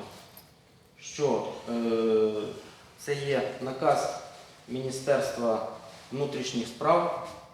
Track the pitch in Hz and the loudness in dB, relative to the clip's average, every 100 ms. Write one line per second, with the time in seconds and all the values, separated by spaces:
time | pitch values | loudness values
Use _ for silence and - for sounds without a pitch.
0 | - - - - - - _ - _ - | -10 -16 -20 -20 -20 -20 _ -20 _ -18
1 | - - 139 107 104 107 117 117 117 113 | -14 0 2 2 -2 -8 -4 -2 2 2
2 | 113 110 107 107 104 - - - - - | 4 6 4 2 -4 -8 -14 -20 -20 -12
3 | - 139 139 131 - - 131 131 151 139 | -4 -2 0 0 0 -4 -6 0 4 4
4 | - - - - - - - 127 131 - | 2 -4 -10 -18 -20 -20 -8 -6 -4 -4
5 | 143 135 - - 117 110 - - - - | 2 2 2 0 0 0 -2 -10 -16 -18
6 | - 131 143 131 120 120 113 - 151 175 | -10 -4 -2 -2 -4 -2 -4 0 4 6
7 | 175 - - - - | 4 -2 -8 -12 -18